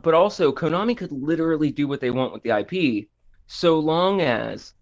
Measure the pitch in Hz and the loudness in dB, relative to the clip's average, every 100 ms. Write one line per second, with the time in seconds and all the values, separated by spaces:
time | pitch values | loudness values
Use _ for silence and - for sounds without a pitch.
0 | 165 160 202 - 151 135 160 170 220 240 | 2 4 4 2 0 0 -2 0 -2 -4
1 | 165 139 143 165 165 156 151 123 143 139 | -6 -6 -2 0 0 0 0 -2 -4 -2
2 | 127 123 127 90 117 107 104 185 151 104 | -2 -2 -4 -4 0 0 0 -2 0 -2
3 | - _ _ - - - 175 160 156 165 | -6 _ _ -20 -18 -2 2 2 2 2
4 | 185 196 147 110 113 101 - _ | 2 2 0 0 -4 -10 -14 _